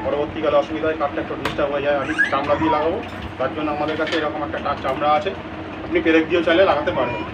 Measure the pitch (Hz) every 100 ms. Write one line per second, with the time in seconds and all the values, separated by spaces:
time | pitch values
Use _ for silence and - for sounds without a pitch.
0 | - 143 151 165 151 143 151 156 156 160
1 | 143 156 - 139 139 - 143 143 143 143
2 | 135 - - 139 143 147 160 151 160 202
3 | - - - - 131 160 151 147 151 156
4 | 156 165 147 156 147 143 139 139 139 -
5 | 147 151 190 - - - - - - 170
6 | 160 160 156 175 170 170 190 147 180 175
7 | 156 - -